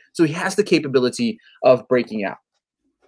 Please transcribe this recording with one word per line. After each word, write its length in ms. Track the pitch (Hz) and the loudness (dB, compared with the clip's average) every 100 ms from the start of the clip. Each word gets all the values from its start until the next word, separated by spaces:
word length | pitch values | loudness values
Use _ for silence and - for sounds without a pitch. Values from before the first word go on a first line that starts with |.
| _ | _
So 120 | - 156 | -2 0
he 80 | |
has 220 | 170 185 190 | 0 -2 -2
the 80 | |
capability 760 | 208 160 147 135 123 - 120 110 _ _ | 0 0 0 0 0 -2 -4 -6 _ _
of 240 | 131 127 - | 2 2 2
breaking 360 | 123 117 107 | -2 -2 -6
out. 140 | 92 - _ _ _ _ _ _ | -8 -10 _ _ _ _ _ _